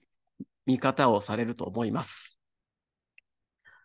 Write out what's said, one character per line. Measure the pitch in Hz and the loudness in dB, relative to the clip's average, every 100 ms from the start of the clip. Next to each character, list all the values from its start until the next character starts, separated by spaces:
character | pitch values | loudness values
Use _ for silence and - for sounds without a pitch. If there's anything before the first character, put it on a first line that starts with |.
| _ _ _ - - _ - | _ _ _ -20 -20 _ 0
見 | 131 | 2
方 | 139 131 135 | 2 4 4
を | 104 | 4
さ | - 107 | 2 -4
れ | 117 | -4
る | 120 | -4
と | - | -6
思 | 98 113 | -4 -4
い | |
ま | - | -4
す。 | - - - _ _ _ _ _ _ _ _ _ _ _ _ _ - - | -6 -10 -16 _ _ _ _ _ _ _ _ _ _ _ _ _ -20 -20